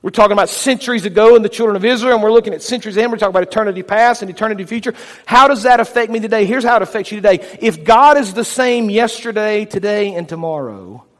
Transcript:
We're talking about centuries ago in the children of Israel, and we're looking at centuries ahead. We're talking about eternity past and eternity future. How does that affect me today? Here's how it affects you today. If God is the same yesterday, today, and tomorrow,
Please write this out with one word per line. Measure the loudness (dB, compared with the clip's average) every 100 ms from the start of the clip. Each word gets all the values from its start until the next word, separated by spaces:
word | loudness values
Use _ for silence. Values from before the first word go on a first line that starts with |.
We're | -6
talking | 0 2
about | 2 0
centuries | -2 -2 -2 -2 -4 -2
ago | 2 6 6
in |
the | 4
children | -2 -2 0
of | 0
Israel, | 0 0 0
and |
we're | 4
looking | 2 2 -10
at |
centuries | -8 -8 -6 -2
ahead. | -2
We're | -2
talking | -2
about | 0
eternity | -2 -2 -4 -6
past | -4 2 2 2
and | -6
eternity | -6 -6 -6
future. | -8 -6 -8 -10 -18 -20 2
How | 4 6
does | 4
that | 2 2
affect | 2 -2 -2
me | -4
today? | -2 0 0
Here's | 0
how | 2 0
it |
affects | 0 -6 -8
you | -2
today. | 0 0 -4 -4
If | -4 -4
God | 2 6 6 6
is | 0
the | -6
same | -6 -2 -2 0 0
yesterday, | 0 -2 -4 -8 -4 -2 -4 -4
today, | -6 -4 -2 -4 -6
and | -10
tomorrow, | -10 -8 -8 -10 -12 -18 -20 _ _